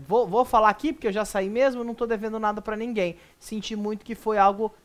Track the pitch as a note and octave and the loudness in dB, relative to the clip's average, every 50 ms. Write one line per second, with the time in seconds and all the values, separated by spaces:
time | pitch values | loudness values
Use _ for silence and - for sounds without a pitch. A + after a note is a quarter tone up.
0 | C#3 C#3 G3 B3+ B3 F3 F3+ A#3 B3+ - - A#3 - G#3+ G3 - - D#4 - - | -4 0 2 2 2 2 2 2 2 4 4 4 6 6 4 2 0 -6 -4 -4
1 | - A3 F#3+ G#3+ G#3 - - G3+ F#3+ G3 G#3+ A#3 C4+ C4+ B3 B3 A#3+ A#3 A#3 - | -4 -2 -2 -2 -4 -2 -2 -2 -2 -2 0 2 2 2 0 -2 -6 -6 -6 -4
2 | A#3 A3+ A3+ G3+ A3 A3 A3 A3 A3 G#3 G#3 G#3+ G#3 - G#3+ G#3+ A3+ B3 A#3 G#3+ | -2 -2 -2 -2 -4 -4 -4 -2 -2 -2 -2 -4 -4 -6 -6 -4 -4 -4 -2 -2
3 | F#3 F3 F3 - - _ _ _ - - A3 G#3+ G3 - A3+ G#3 G#3 G#3 G#3+ G#3 | -2 -2 -2 -6 -16 _ _ _ -14 -10 -8 -8 -6 -6 -6 -4 -4 -4 -4 -6
4 | - - A3+ - - A3 G#3+ G#3 G3 G3+ G3+ G3+ A3 G#3 - _ _ | -8 -10 -10 -6 -2 0 4 4 6 4 4 2 -2 -6 -6 _ _